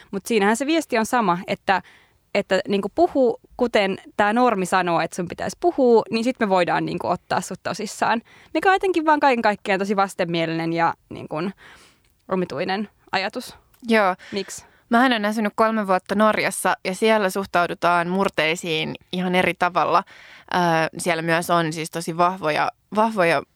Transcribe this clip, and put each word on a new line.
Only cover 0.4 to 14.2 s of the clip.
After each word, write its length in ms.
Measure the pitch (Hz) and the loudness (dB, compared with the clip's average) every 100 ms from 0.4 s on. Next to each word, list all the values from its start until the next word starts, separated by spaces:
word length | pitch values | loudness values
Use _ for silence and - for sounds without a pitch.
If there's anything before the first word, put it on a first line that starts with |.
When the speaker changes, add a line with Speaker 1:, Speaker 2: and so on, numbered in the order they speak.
| 196 226 | 4 2
Speaker 1:
se 100 | 277 | 0
viesti 320 | 330 - 233 | -2 0 -2
on 80 | 220 | 0
sama, 320 | 247 202 175 - | 0 0 -2 -4
että, 360 | 196 - 185 - _ _ _ _ | -6 0 -2 -2 _ _ _ _
että 260 | 202 - 190 - | -4 0 -2 0
niinku 200 | 196 196 | -4 -2
puhu, 460 | - 349 285 247 - _ - | 0 2 4 2 0 _ -4
kuten 420 | 240 233 196 190 - - | 0 2 0 -2 -6 0
tää 160 | 208 | 2
normi 340 | 233 247 202 185 | 2 2 2 0
sanoo, 340 | 190 180 165 | 0 2 -2
että 160 | 165 - | -2 -6
sun 120 | 175 | -8
pitäisi 280 | - - - | -6 -8 -2
puhua, 420 | 349 311 247 226 - | -2 4 6 6 4
niin 140 | 226 | -2
sit 160 | 233 - | -2 -2
me 80 | 214 | 0
voidaan 380 | 185 165 160 160 | 2 2 0 -2
niinku 220 | 170 - | -4 -4
ottaa 320 | 180 _ - | -4 _ -4
sut 200 | - 185 | -4 -10
tosissaan. 600 | - 185 208 - - 226 - - - | -8 -8 -8 -2 0 0 -4 -20 -8
Mikä 140 | 320 381 | 0 2
on 60 | |
jotenkin 320 | 381 392 349 311 | 2 2 0 2
vaan 140 | 294 | 4
kaiken 220 | 285 233 | 4 4
kaikkiaan 360 | 220 202 - 190 | 0 0 -2 -2
tosi 180 | 196 196 | 0 0
vastenmielinen 760 | 196 - 170 170 165 165 165 | 0 -2 -2 -2 -2 -2 -2
ja 220 | 165 165 - _ | 0 0 -2 _
niinku 260 | - - 156 185 - - - - _ _ _ - | -16 -10 -8 -8 -10 -20 -20 -20 _ _ _ -6
omituinen 600 | 185 180 131 185 196 202 _ _ | -4 -4 -6 -4 -4 -6 _ _
ajatus. 440 | 190 185 247 - - _ _ 233 | -6 -4 -8 -12 -20 _ _ 0
Speaker 2:
Joo. 260 | 220 196 180 | 2 2 0